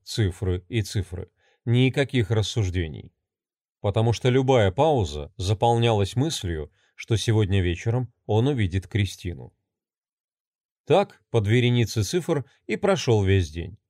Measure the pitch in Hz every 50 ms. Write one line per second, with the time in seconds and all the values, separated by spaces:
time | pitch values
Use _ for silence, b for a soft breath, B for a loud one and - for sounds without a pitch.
0 | _ - - - 107 92 85 - 101 92 90 90 - - - 113 98 - - 107
1 | 92 - 90 87 90 - _ _ _ _ _ _ - 117 117 123 131 131 127 147
2 | 139 127 - 127 107 - 117 107 101 - - 117 101 90 87 92 85 78 67 52
3 | - - _ _ _ _ _ _ _ _ _ _ _ _ _ _ - 104 101 113
4 | 110 120 107 - - 127 123 135 135 127 135 120 101 95 90 - 143 160 151 123
5 | 98 80 73 73 71 76 _ - 90 95 110 - 117 120 120 117 117 117 113 104
6 | 101 95 - 123 139 165 - - - 87 85 78 73 - _ _ _ _ _ -
7 | - - 113 101 - - 110 107 107 87 101 98 90 87 85 - - 113 113 127
8 | 127 - _ _ _ - 104 110 117 139 151 120 104 82 82 98 - - - 101
9 | 101 95 - - - 90 85 64 60 62 _ _ _ _ _ _ _ _ _ _
10 | _ _ _ _ _ _ _ _ _ _ _ _ _ _ _ _ _ - 160 190
11 | 202 - - _ _ _ - 117 101 104 113 123 117 120 120 120 117 107 - 113
12 | 101 - - 180 - - 165 143 123 b b b b b 214 - 202 202 196 139
13 | - - 113 107 98 95 98 95 87 73 76 85 85 - 98 - _ _